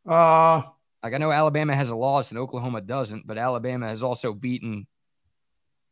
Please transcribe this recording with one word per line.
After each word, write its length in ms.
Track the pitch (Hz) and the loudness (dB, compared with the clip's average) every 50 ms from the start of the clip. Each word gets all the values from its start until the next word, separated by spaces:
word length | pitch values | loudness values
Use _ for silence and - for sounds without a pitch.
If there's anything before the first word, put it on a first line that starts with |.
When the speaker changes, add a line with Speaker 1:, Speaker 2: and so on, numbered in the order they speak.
| _ 185 | _ 0
Speaker 1:
Uh, 540 | 165 165 170 165 165 160 165 165 160 160 127 - _ _ _ _ _ _ - | 4 6 6 8 8 8 8 6 6 4 2 -4 _ _ _ _ _ _ -10
Speaker 2:
Like, 120 | 117 117 | -8 -4
I 40 | 139 | -2
know 120 | 156 156 | 0 0
Alabama 460 | 147 147 156 156 147 151 151 151 143 | 2 2 2 2 2 0 0 0 0
has 120 | 135 139 120 | 0 0 -2
a 60 | 117 | -2
loss 340 | 113 123 135 139 143 143 - | -2 -2 0 0 0 -2 -4
and 80 | 110 113 | -6 -8
Oklahoma 420 | 131 143 - 123 120 127 123 113 | -8 -8 -8 -8 -6 -6 -6 -8
doesn't, 460 | 101 95 123 139 131 110 107 110 - | -8 -8 -6 -6 -6 -6 -8 -12 -12
but 120 | - 107 107 | -10 -8 -4
Alabama 500 | 117 127 127 120 113 127 127 123 120 110 | -4 -2 -2 -4 -4 -6 -6 -6 -6 -6
has 140 | 113 110 120 | -8 -6 -4
also 300 | 127 123 - - 123 107 | -4 -4 -4 -6 -8 -8
beaten 540 | 104 123 123 123 123 - 117 110 101 101 - _ _ _ _ _ _ _ _ _ _ _ _ _ _ _ _ _ _ _ _ | -6 -6 -6 -6 -6 -6 -8 -10 -10 -12 -16 _ _ _ _ _ _ _ _ _ _ _ _ _ _ _ _ _ _ _ _